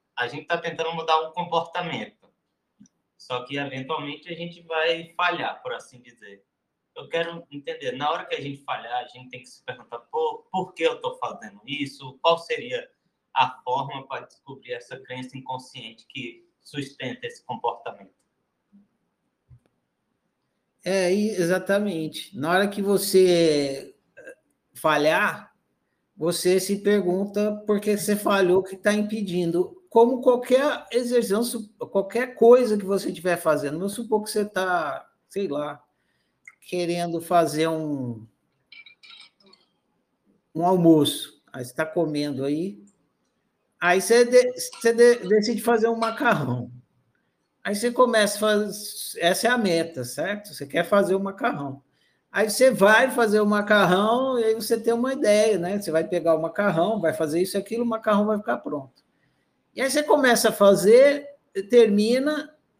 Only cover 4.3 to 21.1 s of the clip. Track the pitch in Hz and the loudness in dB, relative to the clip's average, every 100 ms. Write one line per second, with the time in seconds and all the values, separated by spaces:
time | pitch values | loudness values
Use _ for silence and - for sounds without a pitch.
4.3 | 165 170 - - 160 165 165 170 - 175 | -12 -12 -14 -8 -2 -2 -2 -6 -4 -4
5.3 | 170 - - 127 113 - 120 120 117 107 | -2 -6 -8 -12 -12 -14 -20 -20 _ -20
6.3 | 98 _ _ _ _ _ - 147 165 170 | -20 _ _ _ _ _ -20 -8 -4 -4
7.3 | 170 - 147 139 160 139 131 147 165 - | -8 -14 -14 -12 -10 -10 -6 -4 -4 -6
8.3 | 151 139 139 - 127 117 123 123 123 127 | -10 -10 -12 -10 -10 -8 -8 -8 -14 -20
9.3 | 123 - - - 123 117 120 - 123 120 | -20 -20 -18 -16 -16 -16 -18 -10 -4 -4
10.3 | - - 185 185 - 160 - - - 120 | -6 -8 -8 -8 -4 -4 -2 -8 -8 -10
11.3 | - 110 101 131 147 139 - 135 - 165 | -10 -18 -20 -12 -8 -8 -10 -18 -2 0
12.3 | 165 - 151 123 123 - _ _ _ _ | 0 0 -8 -6 -8 -10 _ _ _ _
13.3 | 131 123 - - 131 139 135 135 123 - | 0 0 -2 -6 -4 -4 -10 -12 -14 -14
14.3 | _ - 135 123 120 - 127 - 127 127 | _ -20 -20 -14 -14 -12 -18 -14 -14 -14
15.3 | 139 131 127 - 131 113 113 _ 131 117 | -14 -12 -12 -14 -20 -20 -20 _ -16 -14
16.3 | - _ _ _ 147 139 - 127 117 117 | -16 _ _ _ -12 -12 -12 -12 -10 -12
17.3 | - - 117 120 - - - 98 _ _ | -14 -14 -8 -6 -6 -10 -16 -20 _ _
18.3 | _ _ _ _ _ _ _ _ _ _ | _ _ _ _ _ _ _ _ _ _
19.3 | _ _ 123 _ _ _ _ _ _ _ | _ _ -20 _ _ _ _ _ _ _
20.3 | _ _ _ _ _ - 190 180 | _ _ _ _ _ -4 -2 0